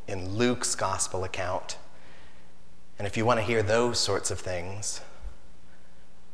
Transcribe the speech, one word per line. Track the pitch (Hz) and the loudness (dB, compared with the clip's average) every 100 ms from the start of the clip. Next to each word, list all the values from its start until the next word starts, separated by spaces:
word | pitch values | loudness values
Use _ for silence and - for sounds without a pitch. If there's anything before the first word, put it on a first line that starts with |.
| - | -2
in | 98 92 101 | -2 0 4
Luke's | 120 123 - - | 4 4 2 2
gospel | 98 95 - 95 | 2 2 0 0
account. | 92 - 90 92 - - - - - - - - - - - - - - | 0 0 0 0 -2 -6 -6 -6 -6 -6 -6 -6 -6 -6 -6 -6 -6 -4
And | 101 | -2
if | 113 | 2
you | 113 | 4
want | 120 | 6
to | |
hear | 104 117 | 4 4
those | 98 113 120 120 | 6 6 4 4
sorts | - 98 - | 2 2 2
of | 95 | -2
things, | - 90 87 98 104 - - - - - - - - - - - - - - | -2 -2 -2 -4 -4 -4 -4 -4 -4 -4 -6 -6 -6 -6 -6 -6 -6 -6 -6